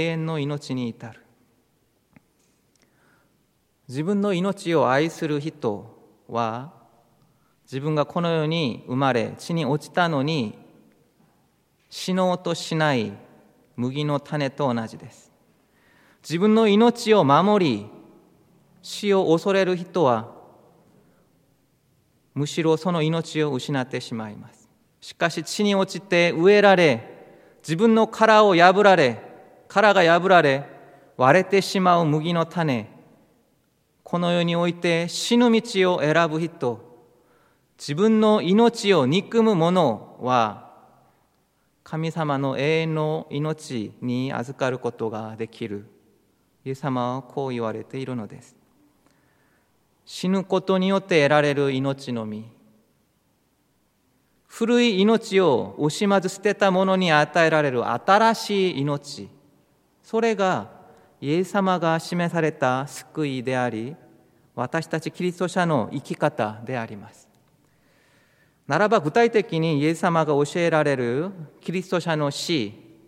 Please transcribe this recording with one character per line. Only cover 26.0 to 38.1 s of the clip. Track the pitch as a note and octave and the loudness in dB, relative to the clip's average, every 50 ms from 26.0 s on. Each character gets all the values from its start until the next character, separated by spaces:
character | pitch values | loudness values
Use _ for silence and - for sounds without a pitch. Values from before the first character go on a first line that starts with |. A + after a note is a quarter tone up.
| - | -4
て | - F3+ F3 F3 E3+ B2 | 0 2 2 2 2 2
植 | D#3 E3+ G3 G#3 | 2 4 6 6
え | G#3 | 6
ら | G#3 G3+ F#3+ | 6 6 6
れ、 | F3+ F3 D3+ A#2+ A2+ - - - - - - - - _ _ _ _ - | 6 4 4 2 0 -4 -12 -20 -20 -20 -20 -20 -20 _ _ _ _ -8
自 | - D#3+ | -6 -2
分 | E3 A3 A3+ A3 | 2 2 4 4
の | A3+ A3 | 4 2
殻 | A3 - - A3 A3 A3 G#3+ G#3+ | 0 0 2 4 6 6 6 6
を | G3+ F#3 | 6 6
破 | E3 E3+ F#3 F#3+ G3 G#3 | 6 6 6 6 6 6
ら | G3+ F#3 | 6 6
れ、 | E3 D3 B2 A2+ A2 - - - - - - _ _ _ | 6 4 2 0 -4 -10 -18 -20 -20 -20 -20 _ _ _
殻 | - - G3 A3 G#3 G3+ | -4 0 2 4 4 6
が | - E3+ | 6 6
破 | E3 E3+ F3 F3 | 4 4 4 4
ら | F#3 F#3 F3 D#3 | 6 6 6 6
れ、 | C#3+ C3+ C#3 C#3 - - - - - - - _ _ _ | 4 2 0 -4 -8 -16 -20 -20 -20 -20 -20 _ _ _
割 | - B2+ C3+ D3 F#3 | 2 4 6 6 6
れ | F#3 | 4
て | F#3 G3+ G3 F#3 | 2 0 0 0
し | - - G3 | 0 -2 0
ま | F#3 F3+ F3 E3+ | 2 2 4 4
う | E3+ | 2
麦 | D3+ D3 D#3 D3+ E3+ F3 | 2 0 -2 -2 -2 -2
の | E3 E3 | -2 -2
種、 | E3 - F3+ D#3+ D3+ C3 A2+ G2+ - - - - _ _ _ _ _ _ _ _ _ _ _ _ _ _ _ _ _ _ _ - | -4 -4 -4 -2 -2 -2 -4 -6 -8 -14 -20 -20 _ _ _ _ _ _ _ _ _ _ _ _ _ _ _ _ _ _ _ -10
こ | - - F3 | -8 -6 -2
の | F3 F3 | -2 0
世 | F3 F3 E3+ | 0 0 0
に | E3+ E3+ | 0 0
お | E3+ E3+ | 0 0
い | F3 E3+ | -2 -2
て | F3 F3 F3 E3 E3 E3+ | -2 -2 0 0 0 -2
死 | E3+ - - - - A#3+ | -4 -6 -6 -2 0 2
ぬ | A#3+ B3 A#3+ | 4 4 4
道 | A3+ A3+ A3 - - F#3+ F#3 F#3 F3+ | 4 2 0 -2 0 0 2 2 2
を | - | 2
選 | C#3 D3+ D#3 E3 E3+ D#3+ | 0 2 2 2 2 0
ぶ | D#3 D#3+ | 0 -4
人、 | E3+ E3 - - - B2 A#2 A2+ - - - - _ _ _ _ _ _ _ _ _ _ _ _ _ _ _ - | -6 -6 -6 -6 -4 -4 -4 -6 -10 -20 -20 -20 _ _ _ _ _ _ _ _ _ _ _ _ _ _ _ -14
自 | - - D3 | -10 -8 -2
分 | D#3 G3+ A3 | 0 2 2